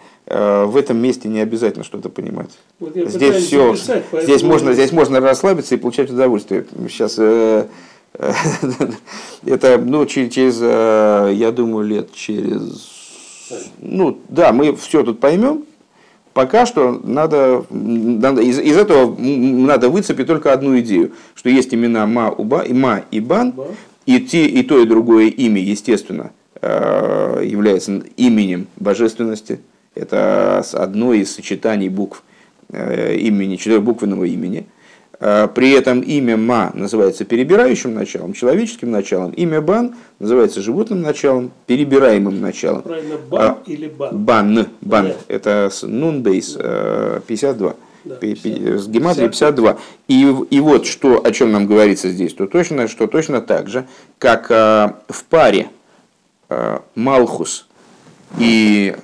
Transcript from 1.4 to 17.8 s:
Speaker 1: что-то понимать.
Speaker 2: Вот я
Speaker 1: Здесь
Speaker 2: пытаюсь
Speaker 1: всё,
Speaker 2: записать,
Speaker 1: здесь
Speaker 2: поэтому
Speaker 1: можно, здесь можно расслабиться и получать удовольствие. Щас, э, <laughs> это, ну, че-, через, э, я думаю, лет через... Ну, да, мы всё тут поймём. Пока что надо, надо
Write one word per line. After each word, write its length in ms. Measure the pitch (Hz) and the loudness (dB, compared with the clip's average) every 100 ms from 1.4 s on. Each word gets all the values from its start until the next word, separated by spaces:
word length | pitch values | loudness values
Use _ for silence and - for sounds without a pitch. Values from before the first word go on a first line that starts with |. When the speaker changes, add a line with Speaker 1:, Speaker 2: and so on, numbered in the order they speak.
| 110 113 113 - | -4 -2 -2 -4
Speaker 1:
что-то 260 | - 107 - | -12 -12 -12
понимать. 420 | - - - - _ _ - | -12 -10 -10 -14 _ _ -16
Speaker 2:
Вот 160 | 160 180 | -12 -8
я 120 | 170 | -6
Speaker 1:
Здесь 60 | |
Speaker 2:
пытаюсь 320 | 113 139 185 170 | 0 2 2 2
Speaker 1:
всё, 280 | 143 123 101 | 4 4 2
Speaker 2:
записать, 280 | - 220 - | -2 -4 -4
Speaker 1:
здесь 180 | - 160 | -4 2
Speaker 2:
поэтому 260 | 139 151 | 2 4
Speaker 1:
можно, 220 | 156 135 | 2 2
здесь 180 | 123 135 | 2 2
можно 280 | 165 135 131 | 2 2 2
расслабиться 560 | 131 131 196 175 131 120 | 2 2 2 0 -2 -4
и 40 | |
получать 320 | 120 120 127 | -2 -4 -4
удовольствие. 540 | 123 127 104 - 95 - - - | 0 0 0 -2 -6 -6 -12 -12
Щас, 260 | - 107 - | -6 -4 0
э, 480 | 110 113 110 107 104 - - _ _ | 2 4 2 0 -2 -12 -20 _ _
<laughs> 60 | - 67 - 156 113 135 123 135 110 - - - - - | -8 -6 -4 -4 -4 -6 -4 -6 -8 -16 -20 -18 -12 -4
это, 320 | 127 131 123 | 2 4 4
ну, 260 | 120 151 143 | 2 0 0
че-, 240 | 139 123 | -2 -4
через, 300 | 135 131 117 | 0 0 2
э, 680 | 117 113 113 110 107 104 101 | 0 2 2 4 4 4 2
я 180 | 101 113 | 0 0
думаю, 360 | 117 117 110 107 | 0 -2 -2 -4
лет 260 | 104 - | -4 -6
через... 880 | - - 107 107 - - - - - - - - - - 240 - - | -14 -8 -6 -4 -6 -8 -14 -20 -20 -20 -20 -20 -20 -16 -16 -16 -18
Ну, 380 | - 190 156 - - | -8 -2 -2 -2 -6
да, 240 | 143 156 | 2 4
мы 220 | 117 147 135 | 4 2 0
всё 260 | - 226 | -2 0
тут 160 | 120 113 | 0 0
поймём. 460 | 139 180 254 302 - _ _ _ _ _ _ | 2 2 0 -2 -8 _ _ _ _ _ _
Пока 320 | 131 131 220 240 | -2 2 4 2
что 340 | 160 127 123 | 2 0 0
надо, 640 | - 131 160 147 131 123 - | -4 -2 0 2 2 2 -2
надо 720 | 123 | -8